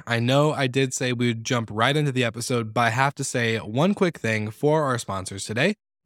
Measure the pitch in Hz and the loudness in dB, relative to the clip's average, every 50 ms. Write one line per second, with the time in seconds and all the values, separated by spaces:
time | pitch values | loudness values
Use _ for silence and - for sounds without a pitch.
0 | - - 117 117 117 120 131 143 147 156 139 - 139 131 123 135 135 131 - - | -4 -2 -2 0 2 2 4 4 4 2 0 0 -2 0 2 0 0 0 -2 -4
1 | 131 123 123 120 123 120 117 113 113 - 131 120 113 - 104 107 113 131 143 151 | -2 -2 -2 0 0 0 0 -2 -2 -2 -2 -2 -2 -2 0 2 2 4 4 2
2 | 151 143 123 127 120 117 113 117 117 - 131 120 113 110 107 120 117 113 113 131 | 0 2 2 0 0 0 -2 -6 -4 -2 -2 -2 -2 -2 0 2 2 2 4 4
3 | 135 143 - - 135 - - 127 117 113 113 110 - 104 107 127 156 190 202 202 | 2 2 0 -2 -6 -4 -2 0 0 0 0 -2 -4 -4 0 2 2 2 2 2
4 | 196 175 151 - - 113 110 107 107 107 - - - 147 151 160 151 135 127 117 | 0 0 0 -2 -2 -2 -2 0 -2 -4 -6 0 0 2 2 2 2 0 -2 -4
5 | - - 98 95 92 - 98 95 - - 107 117 143 190 214 - _ _ _ _ | -4 -6 -6 -6 -6 -8 -10 -10 -8 -6 -2 0 0 0 0 -2 _ _ _ _
6 | _ | _